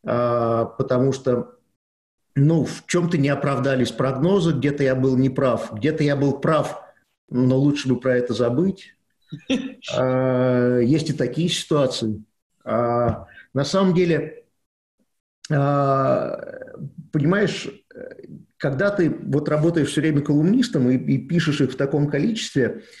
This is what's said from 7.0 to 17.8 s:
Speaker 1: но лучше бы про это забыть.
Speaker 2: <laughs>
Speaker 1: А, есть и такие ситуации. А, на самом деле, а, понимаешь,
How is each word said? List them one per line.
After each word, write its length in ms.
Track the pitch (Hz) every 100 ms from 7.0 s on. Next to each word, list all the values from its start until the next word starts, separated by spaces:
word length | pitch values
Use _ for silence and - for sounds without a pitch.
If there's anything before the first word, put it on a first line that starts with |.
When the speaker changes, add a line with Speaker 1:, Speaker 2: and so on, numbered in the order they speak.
| _ _ _
Speaker 1:
но 280 | 123 127 131
лучше 320 | 143 143 131
бы 100 | 123
про 160 | 131 123
это 180 | 123
забыть. 600 | 113 120 127 190 - - _ _ _ _
Speaker 2:
<laughs> 500 | 151 - 262 262 - -
Speaker 1:
А, 840 | - 131 131 131 127 127 123 123 123
есть 300 | 120 151 156
и 40 |
такие 360 | - 123 - 170
ситуации. 720 | - - 151 127 - 110 107 - _ _ _
А, 640 | 117 113 117 120 120 101 - - -
на 120 | 131 143
самом 280 | 190 196
деле, 520 | 175 175 151 - - _ _ _ _ _ _ _ _ _ _ -
а, 880 | 147 139 143 139 135 131 123 - - - - - - 143 - -
понимаешь, 560 | 151 143 202 185 - - -